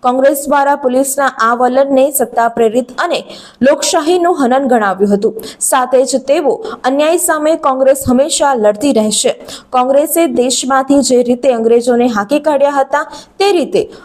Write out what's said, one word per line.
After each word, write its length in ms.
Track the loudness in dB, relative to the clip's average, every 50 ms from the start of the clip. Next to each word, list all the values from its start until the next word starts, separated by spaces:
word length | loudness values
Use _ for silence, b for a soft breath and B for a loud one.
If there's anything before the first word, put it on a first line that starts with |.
| 0
કોંગ્રેસ 420 | 0 0 2 2 2 2 0 -2 -2
દ્વારા 280 | 0 0 2 2 0
પોલીસના 520 | 0 0 0 0 0 0 0 -2 -2 -2 -2
આ 280 | -2 0 0 0 0
વલણને 560 | 2 0 0 2 2 0 2 2 2 2 2
સત્તા 360 | 0 -2 -4 -2 0 0 0 0
પ્રેરિત 440 | 0 0 0 0 0 -2 -4 -4 -6 -6
અને 260 | -4 -2 -2 -4 -6 B B B B B B B
લોકશાહીનું 840 | 2 2 2 2 -2 -2 -2 -2 0 0 0 2 2 0 0 0 0
હનન 240 | 0 2 0 0 2
ગણાવ્યું 460 | 0 2 2 0 0 0 0 0 0
હતું. 300 | 0 0 -2 -4 -4 B B B B
સાથે 440 | -4 -2 0 0 0 2 2 0 2
જ 120 | 2 0 -4 0 0
તેઓ 380 | 0 0 2 0 -2 -2 B B B B -4
અન્યાય 340 | -2 0 0 0 0 0 0
સામે 380 | 0 -2 -2 0 0 0 0
કોંગ્રેસ 480 | 0 0 -2 0 2 2 2 2 0 0 0
હંમેશા 440 | 2 2 2 0 0 -2 0 0 0
લડતી 400 | 2 2 0 0 2 0 0 2
રહેશે. 420 | 2 0 0 -2 0 -2 -2 -2 -4 B B B B B B -2
કોંગ્રેસે 540 | -2 0 2 2 2 2 2 0 0 0 0
દેશમાંથી 760 | 0 0 0 0 -2 -4 -2 0 0 0 2 2 2 2
જે 220 | 2 2 2 0 2
રીતે 300 | 0 -2 0 2 0 0
અંગ્રેજોને 540 | 2 2 2 2 2 2 2 0 2 2 0
હાંકી 320 | 0 -2 -2 -2 -2 -2
કાઢ્યા 320 | 0 0 0 2 0 0
હતા, 400 | 2 0 -2 0 -2 -4 -4 -6 B B B B B _
તે 120 | 0 2
રીતે 380 | 2 0 -2 0 -2 -2 -2 -2 B B